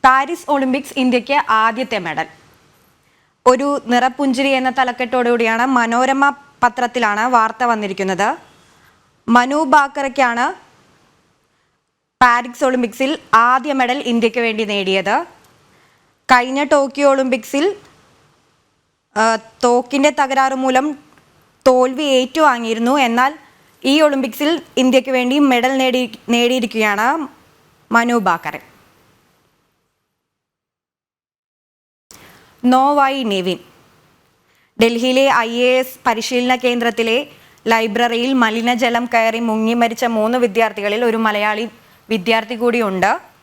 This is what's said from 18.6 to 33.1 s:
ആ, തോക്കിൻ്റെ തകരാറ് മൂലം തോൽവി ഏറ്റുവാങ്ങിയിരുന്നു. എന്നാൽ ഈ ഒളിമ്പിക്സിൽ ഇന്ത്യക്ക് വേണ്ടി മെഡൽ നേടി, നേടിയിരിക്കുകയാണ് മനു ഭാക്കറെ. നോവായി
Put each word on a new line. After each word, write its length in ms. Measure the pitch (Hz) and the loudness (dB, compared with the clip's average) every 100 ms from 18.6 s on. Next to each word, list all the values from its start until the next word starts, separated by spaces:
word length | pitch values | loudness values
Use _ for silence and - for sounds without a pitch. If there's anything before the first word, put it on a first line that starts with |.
| _ _ _ _ _ 202 | _ _ _ _ _ 0
ആ, 20 | 226 220 - _ | 0 0 -6 _
തോക്കിൻ്റെ 480 | 247 247 247 277 294 294 | 2 2 0 0 2 2
തകരാറ് 360 | 269 269 269 262 | 0 2 0 0
മൂലം 220 | 262 254 294 285 _ _ _ _ _ _ 262 | 0 0 0 -8 _ _ _ _ _ _ 2
തോൽവി 380 | 254 254 254 294 262 | 4 2 0 0 0
ഏറ്റുവാങ്ങിയിരുന്നു. 720 | 254 320 302 240 226 226 233 285 240 | 0 2 2 2 -4 -2 0 2 2
എന്നാൽ 240 | 233 262 311 - _ _ _ 262 | 2 0 -2 -20 _ _ _ 0
ഈ 20 | 294 302 | 4 2
ഒളിമ്പിക്സിൽ 440 | 277 262 - 294 330 - - | 2 -4 -2 -2 -2 -4 0
ഇന്ത്യക്ക് 300 | 254 254 254 262 | 2 2 2 -2
വേണ്ടി 180 | 247 285 285 | 0 2 2
മെഡൽ 220 | 247 254 269 | 2 0 0
നേടി, 200 | 262 254 240 - - | 0 0 -4 -10 -2
നേടിയിരിക്കുകയാണ് 720 | 233 240 262 226 226 214 202 233 320 285 - _ _ _ _ _ 233 | 0 2 0 -2 -2 -2 0 -2 -2 -6 -14 _ _ _ _ _ 0
മനു 220 | 240 240 190 | 2 0 0
ഭാക്കറെ. 340 | 170 156 143 - _ _ _ _ _ _ _ _ _ _ _ _ _ _ _ _ _ _ _ _ _ _ _ _ _ _ _ _ _ _ _ _ _ _ - - - _ _ 247 | -2 -6 -12 -18 _ _ _ _ _ _ _ _ _ _ _ _ _ _ _ _ _ _ _ _ _ _ _ _ _ _ _ _ _ _ _ _ _ _ -20 -20 -20 _ _ 0
നോവായി 500 | 254 269 294 269 | 2 2 2 0